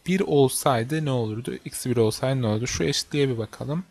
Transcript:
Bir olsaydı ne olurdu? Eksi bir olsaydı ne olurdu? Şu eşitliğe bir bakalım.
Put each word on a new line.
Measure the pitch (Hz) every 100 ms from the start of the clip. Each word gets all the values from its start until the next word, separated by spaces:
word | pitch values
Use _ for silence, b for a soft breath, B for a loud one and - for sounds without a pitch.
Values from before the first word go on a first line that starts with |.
| -
Bir | 185
olsaydı | - 147 131 - 147 120 123 156 147
ne |
olurdu? | 127 110 107 127 - -
Eksi | - 131
bir | 120
olsaydı | 110 - 131 135
ne | 110
olurdu? | 107 123
Şu | -
eşitliğe | 160 139 - 147 135
bir | 117
bakalım. | 104 - 123 160 190